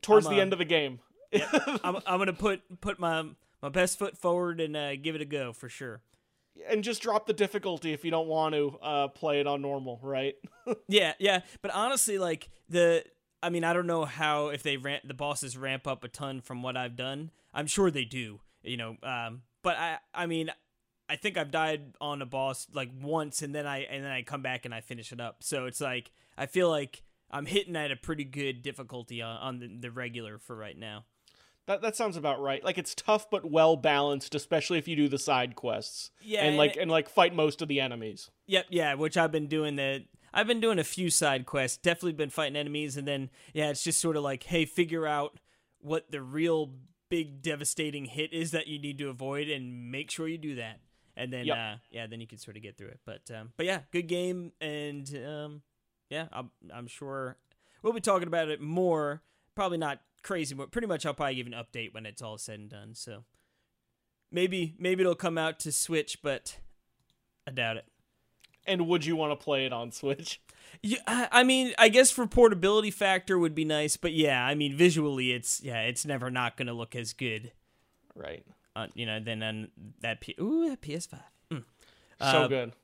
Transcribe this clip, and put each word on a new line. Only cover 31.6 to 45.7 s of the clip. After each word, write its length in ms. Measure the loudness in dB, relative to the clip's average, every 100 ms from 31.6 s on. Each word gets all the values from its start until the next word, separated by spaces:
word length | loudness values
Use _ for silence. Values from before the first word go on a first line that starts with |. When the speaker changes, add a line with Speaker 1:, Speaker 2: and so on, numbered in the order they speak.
| -4
Speaker 1:
That, 160 | 0
that 140 | 0 0
sounds 200 | -2 0
about 240 | 0 0
right. 220 | 0 -2
Like, 160 | -2 -2
it's 160 | -4
tough 340 | -6 2 2 4
but 140 | -2 2
well 240 | 6 8 8
balanced, 580 | 6 4 4 0 -2 -6
especially 420 | 0 0 2 0
if 80 | 0
you 80 | 4
do 120 | 4
the 100 | 4
side 380 | 2 4 2 -2
quests. 540 | -4 -2 -4 -10 -14 _
Speaker 2:
Yeah, 200 | -4 2
Speaker 1:
And, 80 | 4
Speaker 2:
and 60 | 6
Speaker 1:
like, 180 | 6 6
Speaker 2:
it 40 |
Speaker 1:
and, 100 | 2
like, 180 | 2 4
fight 260 | 6 6
most 260 | 6 2 2
of 60 | -2
the 120 | 0
enemies. 500 | 0 -4 -8 -10 -16 _ 0
Speaker 2:
Yep, 200 | 0 2
yeah, 240 | 0 2
which 220 | 2 0 4
I've 140 | 2
been 140 | 2 0
doing 280 | 0 0 0
the, 280 | -2 -2 -6 _ _
I've 120 | 0 2
been 120 | 2
doing 180 | 2 2
a 40 |
few 240 | 0 0 2
side 340 | 4 4 2 0
quests, 300 | -2 0 0
definitely 380 | 0 2 -2
been 160 | -2 -4
fighting 260 | -2 -2 -2
enemies, 400 | -4 -4 -6 -6
and 100 | -4
then, 220 | -4 -6 _ -10
yeah, 140 | -2 -2
it's 140 | 0
just 160 | 0 2
sort 160 | 2 0
of 60 |
like, 180 | -2 -4
hey, 200 | -2 0
figure 420 | 0 2 0 2 0
out 320 | 0 -2 -8 _ _ _